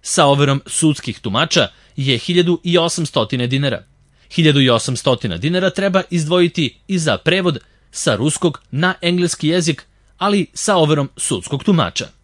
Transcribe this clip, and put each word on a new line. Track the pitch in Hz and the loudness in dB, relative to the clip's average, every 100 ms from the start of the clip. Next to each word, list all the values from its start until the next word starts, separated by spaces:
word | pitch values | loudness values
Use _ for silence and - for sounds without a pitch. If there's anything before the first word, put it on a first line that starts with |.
sa | - - 143 | -2 2 4
overom | 139 143 139 - | 4 2 0 -4
sudskih | - 160 143 - 107 | 0 0 0 -6 -8
tumača | 113 107 160 - 110 _ _ - | -4 -2 0 0 -2 _ _ -6
je | 135 120 | -2 -2
hiljadu | - 175 175 170 | 0 0 2 0
i | 180 170 | 0 0
osamstotine | 165 - 160 - 107 127 123 | 0 -2 -2 -2 -2 -2 -2
dinara. | 135 143 117 - _ _ _ _ | 0 -2 -4 -10 _ _ _ _
Hiljadu | - 156 143 | 2 2 4
i | 131 | 4
osamstotina | 113 - 123 - 123 117 85 | 2 0 -2 0 0 -2 -4
dinara | 139 180 185 | -2 0 -2
treba | 190 196 190 - | -2 0 -2 -2
izdvojiti | 175 151 180 170 - 139 _ - | -4 0 2 2 0 -4 _ -6
i | 185 | -2
za | 156 98 | 0 0
prevod | - 185 180 143 _ _ _ | 0 0 0 -2 _ _ _
sa | - - 104 | -4 -2 0
ruskog | 143 - 175 - _ | 0 0 -2 -2 _
na | 135 180 185 | -2 -2 -2
engleski | 170 180 175 - 156 | -2 0 -2 0 0
jezik, | 180 165 139 - _ _ _ | 0 -2 -4 -10 _ _ _
ali | 196 202 160 | 0 0 -2
sa | - - 190 | -4 0 2
overom | 151 151 135 - | 2 2 -2 -6
sudskog | - 107 - 139 | -6 -4 -4 -4
tumača. | - 175 87 - 92 _ | 2 2 0 -4 -10 _